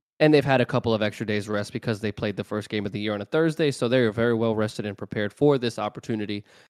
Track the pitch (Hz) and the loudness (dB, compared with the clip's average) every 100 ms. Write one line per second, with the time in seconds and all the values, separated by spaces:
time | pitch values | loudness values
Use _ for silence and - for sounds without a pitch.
0 | _ - 151 147 135 131 120 123 117 110 | _ 2 6 6 6 2 2 0 0 0
1 | 107 - 107 104 101 104 101 117 123 104 | 0 -2 -4 -4 -2 -4 -4 -6 -4 -4
2 | 107 - 107 98 104 107 - 107 101 101 | -4 -4 -6 -6 -6 -8 -4 -6 -4 -4
3 | 107 104 101 156 165 156 147 - 120 127 | -4 -4 -2 0 2 2 0 0 2 4
4 | 113 104 120 113 113 107 107 - 104 98 | 2 2 2 2 0 0 -2 -4 -8 -8
5 | 101 110 104 - 147 135 120 107 107 - | -8 -4 -6 2 4 4 0 -4 -6 -6
6 | - 110 104 101 - _ | -6 -4 -4 -6 -10 _